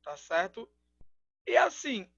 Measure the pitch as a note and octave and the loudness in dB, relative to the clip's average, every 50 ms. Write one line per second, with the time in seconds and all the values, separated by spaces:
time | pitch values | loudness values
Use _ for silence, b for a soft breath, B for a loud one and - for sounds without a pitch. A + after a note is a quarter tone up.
0 | _ D3+ D3 C#3 - - E3 E3 F3+ F#3 - A3+ A3+ _ _ _ _ _ _ _ | _ -12 -12 -12 -8 -2 0 0 0 -2 -6 -14 -16 _ _ _ _ _ _ _
1 | - - - _ _ _ _ _ _ - A#3 - - - - - - D4 B3+ G#3 | -20 -20 -20 _ _ _ _ _ _ 4 4 4 4 4 0 -6 -6 -6 -6 -6
2 | F#3 _ _ | -6 _ _